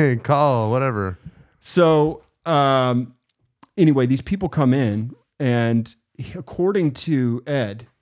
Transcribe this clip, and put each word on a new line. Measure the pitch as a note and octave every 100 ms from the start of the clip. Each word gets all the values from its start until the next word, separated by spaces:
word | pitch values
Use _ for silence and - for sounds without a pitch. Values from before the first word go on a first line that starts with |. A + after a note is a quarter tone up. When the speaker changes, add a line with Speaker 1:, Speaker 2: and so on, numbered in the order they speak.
| D3
Speaker 1:
<laughs> | A#2
Call, | - C#3+ D3 A#2+ A2
whatever. | B2 C3+ G#2+ F#2+ F#2 - - _ _
Speaker 2:
So, | - F3+ E3 D#3 D3+ - _ _
um, | E3 D3+ C#3 C3 B2+ B2 B2 _ _ _ _ _ - -
anyway, | D#3+ C3+ B2
these | C3+
people | - G3 F3+
come | - C3
in, | C3+ A#2+ G#2 A#2 - _ -
and | C3+ A#2+ A#2 A#2 A2+ - _ -
he, | - F3+
according | C3+ - F3+ G3 D#3
to | B2 - C#3 B2 B2 -
Ed, | C#3 G#2+ G#2+ - _